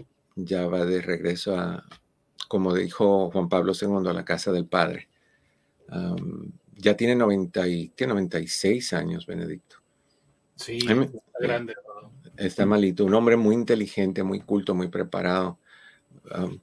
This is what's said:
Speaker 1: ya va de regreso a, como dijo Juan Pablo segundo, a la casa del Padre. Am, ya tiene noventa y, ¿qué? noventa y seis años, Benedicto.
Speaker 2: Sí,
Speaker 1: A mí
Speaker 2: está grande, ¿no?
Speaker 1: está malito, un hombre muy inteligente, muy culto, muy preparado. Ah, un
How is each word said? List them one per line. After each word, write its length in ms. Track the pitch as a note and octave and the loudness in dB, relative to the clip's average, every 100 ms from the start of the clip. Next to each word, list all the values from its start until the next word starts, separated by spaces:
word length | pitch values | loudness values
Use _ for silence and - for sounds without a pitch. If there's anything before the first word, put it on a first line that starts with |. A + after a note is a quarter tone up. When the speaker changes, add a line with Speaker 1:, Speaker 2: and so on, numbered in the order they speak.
| - _ _ - | -20 _ _ -10
Speaker 1:
ya 300 | F2 F#2 F2 | -4 -2 0
va 180 | F2+ F2 | 0 0
de 160 | F2+ | 0
regreso 560 | F2 F2 F2 F2 - F#2 | -2 -2 -2 -2 -2 -2
a, 300 | F2+ F2 - - _ _ _ - - | -2 -6 -12 -20 _ _ _ -16 -4
como 260 | G2+ F#2 | -2 0
dijo 560 | F2+ F2+ - G#2 G2 F2+ | 0 0 2 4 4 2
Juan 200 | F#2+ E2+ | 0 0
Pablo 260 | F#2 F2+ F#2 | 0 0 0
segundo, 340 | G2+ G2+ F2+ | 0 0 0
a 40 | |
la 120 | F2 F2 | -2 -2
casa 260 | F2 - | -4 0
del 140 | F#2 F2 | -2 0
Padre. 440 | F#2 E2+ F2+ - _ _ _ _ _ _ _ - | 0 0 -2 -12 _ _ _ _ _ _ _ -12
Am, 640 | - F2 F2 - - - - _ - | -8 -6 -6 -8 -10 -12 -18 _ -2
ya 220 | G2+ G#2 | 0 2
tiene 180 | A#2 B2 | 2 4
noventa 520 | A2+ G2 F#2 F#2 F2+ | 4 2 0 -2 0
y, 220 | F2 E2 | 0 -4
¿qué? 180 | - B2+ | -4 -2
noventa 320 | G#2 F2+ E2+ | 0 -2 -4
y 80 | E2 | -4
seis 460 | - G2 A#2+ - | -2 0 0 0
años, 340 | E2+ E2 F2 - | -4 -4 -6 -8
Benedicto. 500 | F2 E2+ F2 _ - _ _ _ _ _ _ _ - | -8 -8 -10 _ -20 _ _ _ _ _ _ _ -16
Speaker 2:
Sí, 240 | - A#2 A#2+ | -8 -2 2
Speaker 1:
A 60 | A#2 | 2
mí 100 | C3+ | 2
Speaker 2:
está 160 | A#2 - B2 | -4 -14 -4
grande, 360 | B2 A#2+ A#2 G#2+ - | -2 -2 -4 -12 -16
¿no? 260 | - - - - - | -20 -20 -20 -20 -6
Speaker 1:
está 300 | F#2+ - G2+ | -4 2 4
malito, 400 | G#2 G2 F2 G2+ | 6 4 4 4
un 80 | |
hombre 240 | G#2+ A#2 A#2 | 4 6 6
muy 160 | G#2+ | 6
inteligente, 720 | A2+ A2+ A#2 G2+ - F#2+ F#2 | 4 4 0 0 -2 -2 0
muy 160 | F#2+ G2 | -2 -4
culto, 320 | - G2+ F#2+ | 0 0 0
muy 140 | F#2 F#2 | -2 -2
preparado. 720 | F#2 F#2 F#2+ F2+ F#2 F#2 - _ - - _ _ - - | -4 -4 -2 0 0 0 -6 _ -20 -20 _ _ -20 -12
Ah, 140 | F2 F#2 | -6 -6
un 140 | F#2 | -8